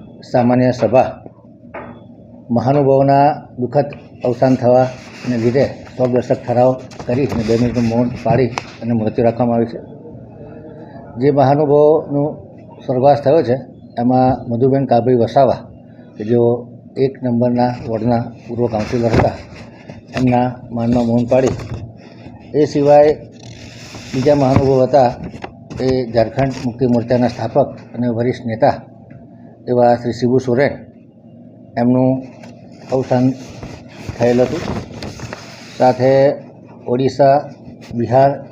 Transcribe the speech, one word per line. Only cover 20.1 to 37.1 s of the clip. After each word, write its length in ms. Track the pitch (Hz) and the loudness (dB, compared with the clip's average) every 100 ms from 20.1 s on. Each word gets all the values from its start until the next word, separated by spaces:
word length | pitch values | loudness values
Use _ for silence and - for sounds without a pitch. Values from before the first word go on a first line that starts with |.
| 123 | -4
એમના 300 | 127 123 123 - - | 0 2 0 -4 -10
માનમાં 360 | 117 117 120 117 | -6 -2 0 0
મૌન 180 | 120 117 | 0 2
પાળી. 300 | 131 131 - - - - - - - - - - | 2 0 -2 -8 -12 -14 -20 -20 -20 -20 -20 -6
એ 100 | 139 | -2
સિવાય 480 | 143 151 143 147 151 143 - - - - - - - - - | 0 0 4 6 6 2 -8 -20 -20 -20 -20 -20 -18 -18 -8
બીજા 200 | 135 135 | -2 2
મહાનુભાવ 480 | 143 127 135 135 135 | 4 4 4 4 2
હતા, 280 | 127 143 120 - - - - - - - | 4 4 2 0 -12 -14 -16 -18 -16 -6
એ 80 | 127 131 120 | -2 -2 0
ઝારખંડ 400 | 113 110 131 135 127 | 0 0 0 -4 -4
મુક્તિ 220 | 127 110 127 | -8 -2 0
મોરચાના 420 | 120 117 123 120 | 0 0 0 0
સ્થાપક 400 | 117 113 143 127 - - | -2 -2 0 -2 -4 -14
અને 140 | 120 123 | -6 -4
વરિષ્ઠ 380 | 113 120 123 117 | -2 -2 -4 -6
નેતા 300 | 113 135 - - - - - - - - - - | 0 0 0 -8 -20 -20 -20 -20 -20 -20 -14 -2
એવા 260 | 123 120 | 2 4
શ્રી 180 | 120 120 | 2 -2
શિબુ 260 | 110 123 127 | -4 0 0
સોરેન, 340 | 127 120 135 - - - - - - - - - - - | 0 0 0 -2 -14 -20 -20 -20 -20 -20 -20 -20 -12 -4
એમનું 320 | 120 127 131 131 - - - - - - - | 0 2 0 -2 -8 -18 -20 -20 -20 -20 -6
અવસાન 400 | 131 123 127 131 131 - - - - - - - - | -6 -2 0 0 -2 -12 -18 -18 -18 -20 -16 -14 -2
થયેલ 220 | 120 123 | 0 2
હતું. 200 | 123 156 - - - - - - - - - - - - | 0 -2 -8 -8 -10 -14 -16 -14 -16 -16 -18 -20 -16 0
સાથે 340 | 127 123 131 135 139 - - - - - - | 2 4 2 4 4 0 -10 -20 -20 -16 -6
ઓડિશા, 500 | 123 131 | -2 -2